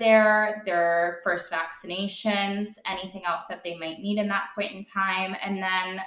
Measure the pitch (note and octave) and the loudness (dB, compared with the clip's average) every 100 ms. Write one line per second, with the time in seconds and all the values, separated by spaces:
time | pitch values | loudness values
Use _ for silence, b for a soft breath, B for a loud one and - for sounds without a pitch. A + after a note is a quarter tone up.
0 | A3 A3 G#3+ G#3+ G#3+ G#3+ F#3+ F3 E3+ E3+ | 6 8 8 6 4 -2 -2 2 4 4
1 | F3 E3+ F#3+ E3+ - E3 - - F3 F#3 | 2 0 -2 -2 -2 -4 -4 -8 -8 -4
2 | G3 - A3 G3+ G3 G3+ G#3 - G3 F#3+ | -2 -2 0 0 0 -2 -4 -6 -6 -6
3 | F#3 F#3+ F3 E3 - F3+ F3 E3+ D#3+ D#3+ | -8 -6 -4 -4 -4 -8 -8 -8 -8 -6
4 | G3 G#3 G3+ G3 - - G3 F#3+ G3+ G3 | -2 0 0 -2 -4 -6 -6 -6 -8 -2
5 | G3 F#3 F#3+ F#3+ G3 F#3+ F#3 F#3 F#3 F#3+ | 0 0 -2 -4 -4 -2 0 0 -2 -6